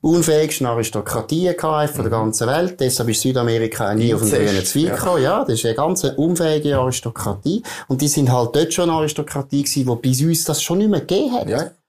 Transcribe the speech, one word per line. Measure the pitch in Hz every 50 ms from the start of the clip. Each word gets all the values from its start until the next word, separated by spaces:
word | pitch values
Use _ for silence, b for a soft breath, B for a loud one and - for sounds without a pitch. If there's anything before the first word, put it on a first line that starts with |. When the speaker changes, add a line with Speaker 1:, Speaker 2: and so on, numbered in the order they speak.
| -
Speaker 1:
unfähigsten | 160 165 175 160 165 156 151 156 151 156 - 135
Aristokratien | 123 117 117 113 110 - 107 104 - - 117 110 - 156 165 180 180 170
gehabt | 175 - 156 156 151 151 143
von | 147 - 110
der | -
Speaker 2:
Mhm. | 117 113 110
Speaker 1:
ganzen | 110 107 - 117 117
Welt. | 135 160 175 185 180 -
Deshalb | 139 127 127 - 120 117
ist | 110 - -
Südamerika | 131 131 131 120 117 113 113 113 113 113 - 117 98
auch | 104
nie | 107 113 117 113
auf | 104
den | 113 104 -
Speaker 2:
Inzest, | - 104 104
Speaker 1:
grünen | 98 95 95
Zweig | - - 139 156 180
Speaker 2:
ja. | -
Speaker 1:
gekommen. | - - 190 180 156 131
Ja, | 143 185 226 277
das | - 120
ist | - -
eine | 185 -
ganz | - 143 175 185 - -
unfähige | 139 131 - 147 165 180 165 175 160 156 151 151 147 143
Aristokratie. | 135 127 131 127 - - 117 110 - 104 110 98 98 - 147 175 226 B B B B B B
Und | 135 127 143
die | 147
sind | - 165 143 123
halt | 127 123 120 117 -
dort | 147 165 160 -
schon | - 180 175
eine | 165 160
Aristokratie | 156 151 151 - 143 143 - 147 131 135 - 143 139
gewesen, | 143 - 143 131 127
die | 123 117 - 131
bis | 127 127 147
uns | 165 165 160 -
das | - 151 - -
schon | - 170 190
nicht | 214 214
mehr | 202 151
gegeben | - - 185 202 285 277 247
hat. | 240 - -
Speaker 2:
Ja. | 104 127 165 170 - _ _